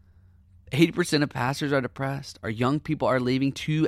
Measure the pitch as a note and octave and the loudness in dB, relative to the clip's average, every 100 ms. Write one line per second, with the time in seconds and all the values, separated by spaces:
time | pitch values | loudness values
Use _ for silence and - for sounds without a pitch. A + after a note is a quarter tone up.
0 | - - - - - - - B2+ E3+ F3 | -20 -20 -20 -20 -20 -20 -4 2 2 2
1 | F3 D3 D3 C3 B2 C#3 D3 C#3 A#2+ - | 0 2 2 0 -2 -2 0 0 0 -4
2 | C3+ C#3 C3+ - G#2+ A2 B2 D3+ - D3+ | -6 -6 -10 -10 -6 -2 0 0 -2 -2
3 | A2+ B2+ B2 C3 C#3 - - D#3 | 2 2 2 2 0 -2 -2 0